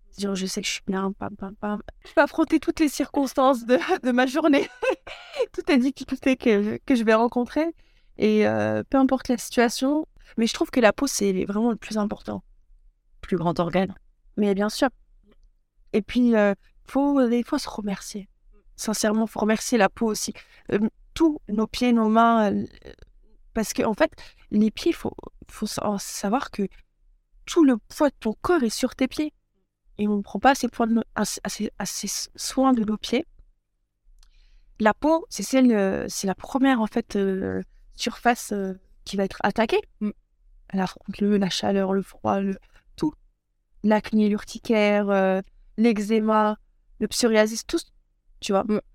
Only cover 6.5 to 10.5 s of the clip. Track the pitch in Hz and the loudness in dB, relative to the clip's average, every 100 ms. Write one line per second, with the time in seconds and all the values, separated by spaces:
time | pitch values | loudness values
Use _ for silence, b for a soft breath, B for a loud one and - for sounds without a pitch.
6.5 | 202 208 - - 254 220 220 233 247 240 | 2 0 -4 0 2 4 4 2 -2 -2
7.5 | 294 330 - _ _ _ - 214 214 208 | -2 -2 -6 _ _ _ -2 2 4 2
8.5 | - - - 214 269 262 262 - 240 - | 2 0 -2 0 2 2 0 -2 -4 -2
9.5 | - 233 - 262 302 - b b - 226 | 0 0 0 -2 -2 -4 b b -4 -2